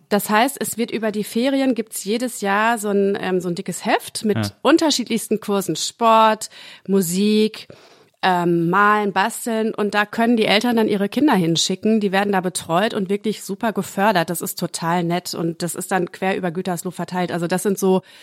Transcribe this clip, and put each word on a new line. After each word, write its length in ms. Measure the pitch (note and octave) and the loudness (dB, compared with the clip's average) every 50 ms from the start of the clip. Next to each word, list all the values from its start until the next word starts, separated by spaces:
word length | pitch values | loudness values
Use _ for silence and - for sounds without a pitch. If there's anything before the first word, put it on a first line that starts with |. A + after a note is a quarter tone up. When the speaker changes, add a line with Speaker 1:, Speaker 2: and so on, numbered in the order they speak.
| - _ | -4 _
Speaker 1:
das 180 | G#3 G3+ - - | -2 -2 0 2
heißt, 300 | G#3+ G#3+ A#3 C4+ - - | 2 2 2 2 0 -4
es 160 | - - - | -6 -6 -4
wird 140 | G#3+ A#3 - | -4 -4 -4
über 220 | - A3+ G#3+ A3 G3+ | -4 -4 -4 -4 -2
die 120 | G#3+ G3+ | -4 -6
Ferien, 500 | - - A3+ A#3+ C#4 C#4 C4+ C4+ C4 B3 | -4 -2 0 0 2 2 2 2 2 0
gibt's 300 | G#3+ G#3+ - - - - | 0 -4 -6 -10 -8 -4
jedes 380 | F#3 A3 A#3+ B3 B3 - - G3+ | -4 -2 -2 -2 -4 -6 -4 -2
Jahr 340 | G3 G3 G#3 G#3+ A3+ A#3+ | 0 0 2 2 2 0
so 140 | A3+ G3+ G#3+ | 0 -2 0
ein, 260 | G3+ G3+ G3 G3 G3 - | 0 2 2 2 0 -2
ähm, 220 | - F#3 F#3 F#3 | -2 -2 -2 0
so 80 | E3+ F3+ | -2 -2
ein 60 | F3 | -4
dickes 320 | E3+ F#3+ - F3 - - | -4 -6 -6 -8 -6 -2
Heft 360 | G#3+ C#4 A#4+ - - - - - | 0 0 0 -2 -6 -10 -4 -2
mit 100 | G#3+ G3+ | -2 0
Speaker 2:
Ja. 140 | - G#2+ G2+ - _ | 0 -2 -2 -4 _
Speaker 1:
unterschiedlichsten 800 | - B3 D4+ E4+ E4 D4+ C4+ - A#3 - A#3 G#3+ - - A3+ G3+ | 0 0 2 2 2 0 0 0 -2 -2 -2 -4 -2 -2 -4 -4
Kursen, 360 | - - G3+ G3 F#3 - D#3+ | -2 -2 -2 -2 -2 -2 -4
Sport, 720 | - - - - - A#3+ A3+ A3 A3 A3 A3 G#3+ G#3+ - - - - - - - - _ | -4 -6 -8 -4 0 2 4 6 6 6 4 4 0 -4 -10 -14 -18 -20 -20 -20 -14 _
Musik, 800 | - F#3+ G3 F#3+ D#3+ F3 F#3 G#3 G#3 G#3+ G#3+ G#3+ G#3+ G#3+ - - - - - - - - _ _ _ _ _ | 0 2 2 2 2 2 2 2 4 4 4 4 2 0 -6 -14 -18 -20 -20 -20 -20 -20 _ _ _ _ _
ähm, 480 | - F#3+ F#3 F3 F3 F3 F3 E3+ E3 E3+ | 0 2 2 4 2 2 2 2 2 2
malen, 440 | F3 G3 G#3 G#3 G#3+ G#3+ G#3 G3+ F3 | 4 4 4 4 4 4 2 0 0
basteln 600 | F#3+ G3 A#3 A3+ - - B3 A3+ A3 A3 A3 - | 0 0 0 -2 -6 -6 -4 -2 -2 -2 -2 -2
und 220 | - G#3 G3+ G3+ | -2 -2 0 0
da 100 | G#3 G#3 | 0 0
können 320 | G#3 - - A3+ A#3 B3 | 0 0 0 2 2 4
die 80 | A3 G#3+ | 4 4
Eltern 280 | - F#3+ G#3 A3 B3 A#3+ | 4 2 2 2 2 2
dann 140 | A3+ A3 - | 2 2 2
ihre 200 | - G3 G3 G3+ | 2 0 0 -2
Kinder 260 | - B3 C#4+ D4+ B3+ | 0 2 2 4 4
hinschicken, 640 | F#3 F3 E3 E3 D#3 - - F#3+ - - G#3+ A3 A3+ | 4 2 2 2 0 0 -2 -2 -2 0 2 2 2
die 100 | G#3 G3 | 2 2
werden 220 | F3+ G3 G3+ G3+ G3+ | 0 0 0 2 0
da 80 | F#3 | 0
betreut 520 | F3 F#3 F3 - - - E3 F3 G3+ A#3 - | 0 -2 -4 -6 -4 -2 0 2 2 0 0
und 160 | A3 G3 F3 | -2 -2 -2
wirklich 340 | G3 G3+ G3+ A3+ G3 - - | -2 -2 -2 -4 -4 -4 -6
super 280 | - G3 - - A3+ G#3 | -10 -8 -4 -4 -4 -4
gefördert, 560 | G3+ F3 - - - G3 A3 G#3+ F3 E3 D#3+ | -4 -6 -6 -2 0 0 2 2 2 0 0
das 120 | F3 - | -2 -6
ist 180 | - - - - | -6 -8 -6 -6
total 460 | F3+ E3+ - - E3+ E3 E3+ F3+ E3+ | -6 -6 -6 -4 -2 0 0 0 0
nett 300 | E3+ E3+ F3+ - - - | 0 -2 -4 -4 -6 -6
und 280 | - E3+ E3 E3 - F3 | -4 -4 -4 -4 -4 -6
das 140 | E3+ - | -6 -6
ist 160 | - F#3 - G3 | -8 -6 -2 -2
dann 180 | F#3 F3 - | -2 -2 -4
quer 260 | - - - F#3+ G3 | -6 -4 -2 -2 -2
über 140 | - F#3 F3+ | -2 -4 -4
Gütersloh 400 | D#3 F3+ F#3 F#3+ F3 E3 - F3+ | -4 -4 -4 -4 -6 -6 -6 -8
verteilt, 400 | E3 - F3 - F3+ F#3 F3+ E3+ | -8 -8 -8 -6 -4 -4 -4 -2
also 160 | - F3 E3+ | -2 -4 -2
das 160 | E3 F#3 F3+ - | -2 -2 -2 0
sind 160 | G#3+ G3 - | -2 0 0
so, 240 | - F#3+ F#3 F#3 - - - - | 2 2 2 2 0 -4 -12 -20